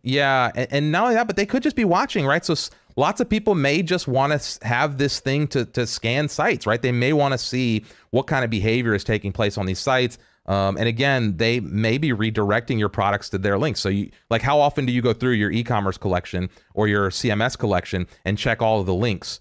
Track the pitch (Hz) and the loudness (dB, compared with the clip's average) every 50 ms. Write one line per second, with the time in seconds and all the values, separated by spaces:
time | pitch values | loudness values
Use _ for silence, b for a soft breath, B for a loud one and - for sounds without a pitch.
0 | - 123 131 143 143 139 135 131 123 117 - 120 127 - 139 143 147 151 156 180 | -6 -2 0 2 2 2 2 2 2 0 0 -2 -4 -2 0 0 0 0 0 0
1 | 226 254 233 220 247 220 190 - 208 202 - 262 - 302 - - 226 185 170 190 | 2 2 2 2 0 0 -2 -2 -2 0 0 0 0 0 0 0 2 2 2 2
2 | 262 - - 208 139 135 143 170 - - 160 - - - - b b b b - | 0 0 -2 0 0 2 2 0 0 0 -2 -2 -4 -8 -12 b b b b 0
3 | 139 170 208 - 247 - 214 214 214 220 196 165 139 139 147 170 185 160 185 170 | 0 2 2 0 0 0 0 0 2 2 2 2 2 2 2 2 0 0 -2 -2
4 | - 139 123 131 135 143 151 143 - - - - - 113 120 123 143 151 143 131 | -2 0 0 2 2 2 0 -2 -2 -6 -10 -6 -4 -2 0 0 0 0 0 0
5 | 143 139 - - - 135 135 147 151 139 - 139 117 - - 127 120 113 - - | -2 -2 -2 -4 -2 -2 0 0 0 0 0 -2 -2 -2 -2 -4 -4 -4 -4 -4
6 | - 117 120 139 151 143 - - 151 143 120 117 - 104 110 117 131 127 123 120 | -2 -2 0 0 -2 -2 -2 -2 0 0 -2 -2 0 -2 0 0 0 0 0 2
7 | 123 135 156 147 143 139 135 120 - - - 127 127 117 110 107 104 B B B | 2 2 2 2 2 2 0 -2 -4 -4 -4 -2 0 0 0 0 -2 B B B
8 | B B B 123 - - 160 135 123 113 110 104 95 110 113 127 120 117 107 98 | B B B -2 0 0 0 0 0 0 0 0 0 2 2 2 2 2 0 0
9 | - - 110 104 - 101 92 - 110 104 - 107 95 92 92 - - 139 131 127 | 0 0 -2 -2 -2 -4 -2 0 0 0 0 -2 -2 -2 -4 -2 0 0 2 2
10 | 127 117 - - b b b b b - 98 98 95 98 95 - 110 117 117 117 | 2 0 -4 -8 b b b b b -2 0 0 0 0 0 0 -2 -2 0 0
11 | 135 139 139 127 113 107 92 78 113 113 120 123 98 65 85 104 110 113 117 143 | 0 2 2 2 2 0 0 0 2 2 0 0 -2 -2 -2 0 0 2 0 0
12 | 160 151 120 101 110 113 110 110 104 101 104 117 123 - 131 110 104 98 - - | 0 0 0 0 0 0 0 0 0 2 2 0 0 -2 -2 0 0 -2 0 0
13 | 98 101 101 101 - - - 95 95 104 101 98 135 156 113 - - 98 98 101 | 0 0 0 -2 -4 -4 -4 -2 0 0 0 0 0 -2 -2 -2 -2 -2 -2 -2
14 | 98 - - b b b 113 113 117 131 147 147 143 143 - 151 135 123 123 123 | -2 -4 -10 b b b -2 0 0 2 4 4 4 2 2 0 -2 0 0 2
15 | 117 123 110 120 127 127 123 104 104 101 90 117 120 - 120 104 98 95 92 - | 2 0 0 0 0 0 2 2 2 0 0 0 -2 0 -2 0 0 -2 -2 -2
16 | - 101 90 90 - - - 90 92 90 b b b b b - 107 104 101 101 | -2 -2 -2 -2 -2 -4 -4 -4 -4 -4 b b b b b 0 2 2 4 2
17 | 98 95 - - - 120 104 104 113 131 - - - 104 98 90 - - - 92 | 2 0 0 -2 -2 0 0 0 0 -2 -2 -2 -2 0 0 0 -2 -2 -4 -4
18 | 90 - b b b 92 104 104 - 127 113 - 113 110 110 107 95 95 92 90 | -4 -6 b b b -4 -4 -2 -2 -2 0 0 0 2 2 2 0 0 0 0
19 | 117 120 101 85 - - - - | 0 -2 -2 -4 -8 -12 -14 -14